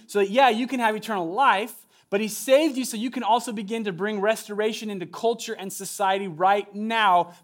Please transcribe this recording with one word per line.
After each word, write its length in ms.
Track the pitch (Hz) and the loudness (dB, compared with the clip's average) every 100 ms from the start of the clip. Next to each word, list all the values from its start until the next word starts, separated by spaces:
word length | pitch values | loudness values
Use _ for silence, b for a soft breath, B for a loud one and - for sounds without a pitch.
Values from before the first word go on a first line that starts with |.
| - | -4
so 140 | 202 | 0
that, 100 | 196 | 2
yeah, 200 | 226 269 | 6 4
you 180 | 220 254 | 4 -2
can 140 | 254 | 0
have 140 | 226 214 | 0 -2
eternal 360 | - 202 165 | -4 -4 -2
life, 420 | 196 269 196 240 - - b _ | 2 4 4 0 -10 -20 b _
but 80 | 202 | -2
he 80 | 214 | -2
saved 500 | 214 - 269 320 254 | -4 4 4 4 0
you 80 | 247 | -6
so 120 | 220 | -4
you 120 | 247 | -6
can 140 | 240 | -2
also 280 | 208 233 247 | 0 0 0
begin 320 | 220 196 226 208 | -6 -6 -6 -6
to 80 | |
bring 260 | 170 202 208 | -4 -4 0
restoration 720 | 202 220 - 208 214 208 214 | 0 0 -4 -4 -2 -4 -8
into 160 | 202 165 | -8 -10
culture 460 | - 233 233 226 | -4 -2 -2 -6
and 180 | 214 196 | -10 -10
society 560 | - 190 - 190 196 196 | -10 -10 -2 0 0 -2
right 480 | 156 185 208 202 202 | 0 2 2 0 -8
now. 580 | 220 226 208 180 170 B | -4 2 4 4 2 B